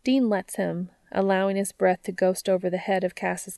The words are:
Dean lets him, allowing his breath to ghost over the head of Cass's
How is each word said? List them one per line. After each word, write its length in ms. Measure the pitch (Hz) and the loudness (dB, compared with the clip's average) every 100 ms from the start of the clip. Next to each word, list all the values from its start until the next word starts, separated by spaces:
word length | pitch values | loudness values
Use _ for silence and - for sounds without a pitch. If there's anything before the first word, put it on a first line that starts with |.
Dean 260 | 254 262 226 | 0 2 4
lets 260 | 196 - - | 0 -2 -4
him, 340 | 180 170 180 _ _ 196 | -2 -4 -8 _ _ 0
allowing 400 | 196 190 196 196 | 2 2 2 0
his 160 | 196 | -4
breath 320 | - 190 180 | 2 2 2
to 80 | - | -4
ghost 360 | 185 185 190 - | 0 0 2 0
over 220 | 185 185 | 0 0
the 80 | 175 | -2
head 260 | 208 190 | -2 0
of 120 | 185 - | -2 -4
Cass's 420 | 180 180 190 | -6 -6 -10